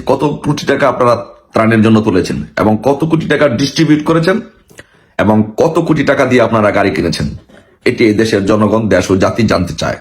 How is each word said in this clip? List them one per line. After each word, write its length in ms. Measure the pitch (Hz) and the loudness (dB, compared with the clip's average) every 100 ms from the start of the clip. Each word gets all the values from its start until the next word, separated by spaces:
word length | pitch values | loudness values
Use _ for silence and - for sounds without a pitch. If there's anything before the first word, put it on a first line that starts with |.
| - | -2
কত 180 | 127 | -2
কোটি 420 | 147 151 143 147 - | -2 -4 -4 -4 -2
টাকা 220 | 139 139 | 0 0
আপনারা 280 | - 123 113 - - _ | 0 0 0 -4 -18 _
ত্রাণের 300 | 110 110 113 | -2 2 2
জন্য 180 | 110 107 | 4 4
তুলেছেন 440 | 110 90 - - - - | 2 0 -2 -6 -6 -2
এবং 220 | 98 107 | 0 0
কত 220 | 131 143 | 0 -2
কোটি 220 | 160 160 - | -2 -2 -2
টাকা 200 | 143 143 | 0 0
ডিস্ট্রিবিউট 560 | 123 139 - 151 151 | 0 -2 0 0 0
করেছেন 360 | - 165 165 214 - _ _ - - _ _ - | 0 0 0 -2 -6 _ _ -20 -20 _ _ -2
এবং 340 | 98 110 107 - | 2 2 0 0
কত 220 | 160 170 | 0 0
কোটি 260 | 160 156 | 0 0
টাকা 220 | 143 139 131 | 0 0 2
দিয়ে 160 | 120 | 2
আপনারা 280 | 110 113 104 | 2 2 0
গাড়ি 200 | 98 98 | 0 0
কিনেছেন, 360 | - 85 - 71 - - - _ _ | 0 -4 -4 -6 -8 -16 -20 _ _
এটি 220 | - - 113 | -4 2 2
এদেশের 400 | 104 110 101 95 | 2 0 0 0
জনগণ, 420 | 107 104 110 107 | 0 2 0 0
দেশ 220 | 92 90 | 0 2
ও 60 | 95 | 0
জাতি 260 | 95 - | 0 0
জানতে 320 | 107 90 87 | 0 0 -2
চায়। 220 | - 71 - | -6 -6 -8